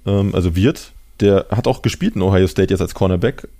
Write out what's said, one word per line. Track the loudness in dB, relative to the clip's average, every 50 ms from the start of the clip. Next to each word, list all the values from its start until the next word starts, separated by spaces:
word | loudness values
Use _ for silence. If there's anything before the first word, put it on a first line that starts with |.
| -4
ähm, | -2 0 0 0 0 0
also | 0 0 0 0
wird. | 2 2 2 0 0 -8 -20 -20 -20 -20 -18 -6 0
Der | 2 4 4 2 2 0
hat | -4 -2 0
auch | -2 -2 -2 -2
gespielt | -4 -4 -2 -4 -4 -2
in | 0 0
Ohio | 2 2 2 2
State | 2 2 0 0 0 0
jetzt | -2
als | -2 -4 -4
Cornerback. | -2 0 0 0 0 -2 -2 -4 -4 -12 -20 -20 -20